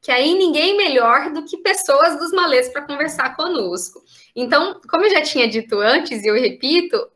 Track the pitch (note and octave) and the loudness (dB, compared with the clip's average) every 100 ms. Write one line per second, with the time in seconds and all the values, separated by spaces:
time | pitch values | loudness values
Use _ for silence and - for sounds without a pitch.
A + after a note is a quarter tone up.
0 | - B3 C#4+ F#4 F#4 D4+ E4+ G4+ F#4 C4 | 0 0 2 2 2 2 2 2 2 2
1 | A#3 B3+ D4+ D4+ D4+ - G#4 G4+ - C#4 | 4 2 0 -8 -10 -6 -2 -2 2 4
2 | E4 D4 E4 F#4 F4 B3+ B3 C#4+ D4 C#4+ | 4 2 -4 0 2 2 0 -6 -8 -6
3 | D#4 D4+ B3+ B3+ E4 E4 F#3+ F3+ - - | -4 -2 -6 -4 -4 -2 -4 -6 -8 -14
4 | _ _ _ - B3 C#4+ F4+ - - E4 | _ _ _ -8 0 0 0 -6 -4 2
5 | G#4 F#4 D4+ C4+ A3+ A3 A3 G3+ G#3 C#4 | 2 2 0 0 0 -2 -4 0 2 2
6 | D4 A3+ G#3 G#3+ B3 - C4 E4+ F4 G#4+ | -2 -4 0 0 0 -2 0 0 0 -4
7 | - | -6